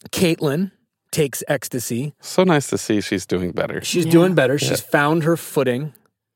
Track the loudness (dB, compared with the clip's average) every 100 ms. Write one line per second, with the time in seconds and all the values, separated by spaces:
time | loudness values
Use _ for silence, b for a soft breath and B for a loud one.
0 | -10 0 2 2 0 -2 -4 -8 _ _
1 | _ -2 -2 -2 -4 -4 -4 -8 -4 -4
2 | -6 -10 -4 2 4 4 2 -4 0 0
3 | 0 -4 -2 -4 -2 -4 -4 -4 -4 -2
4 | 4 4 6 4 2 2 0 -2 0 2
5 | 2 2 0 -2 -2 -2 0 -2 -6 -12
6 | _ _ _